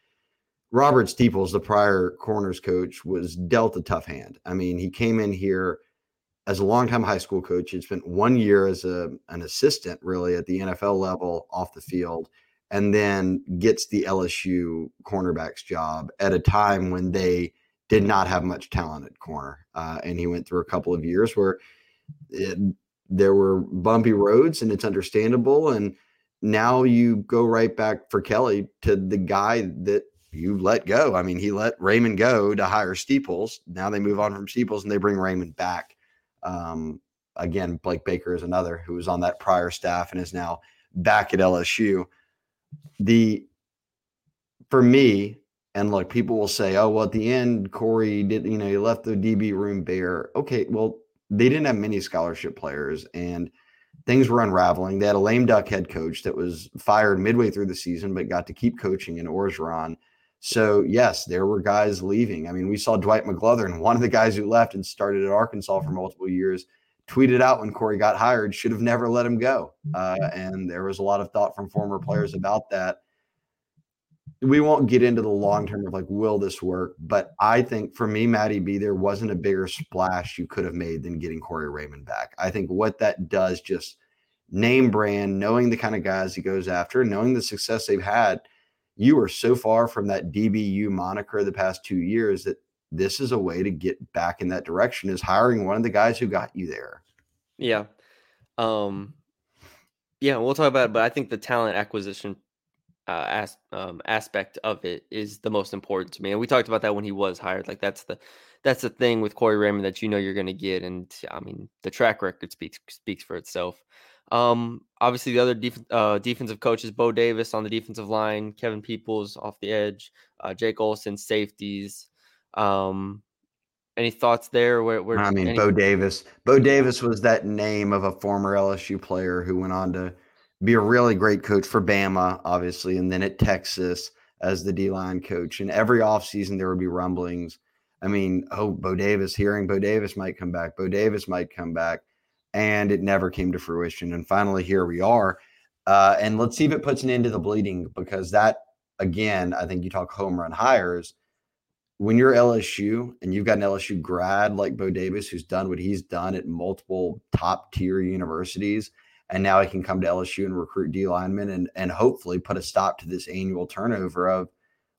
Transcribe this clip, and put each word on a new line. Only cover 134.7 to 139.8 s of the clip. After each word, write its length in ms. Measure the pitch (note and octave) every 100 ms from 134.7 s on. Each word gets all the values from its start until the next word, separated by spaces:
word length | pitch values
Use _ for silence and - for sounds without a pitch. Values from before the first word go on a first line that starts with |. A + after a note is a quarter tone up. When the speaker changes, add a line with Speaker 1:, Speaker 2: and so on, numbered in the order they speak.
Speaker 1:
D-line 480 | F2+ F#2+ F#2+ F#2 F#2
coach. 400 | F2+ E2+ E2+ -
And 100 | G2
every 300 | F2 A2 A#2+
offseason, 580 | A2 G#2+ - G2+ F#2+ G2
there 100 | F#2
would 100 | F#2
be 80 | F#2
rumblings. 720 | F2+ F2+ F2+ F2 F2 E2+ - _ _ _ _
I 60 | G2
mean, 400 | G2+ F#2+ F#2 -
"Oh, 220 | - G#2+
Bo 240 | F2+ F#2 F#2
Davis, 400 | G2+ G#2 F#2+ -
hearing 320 | G2+ G#2 F#2+
Bo 100 |
Davis 380 | G2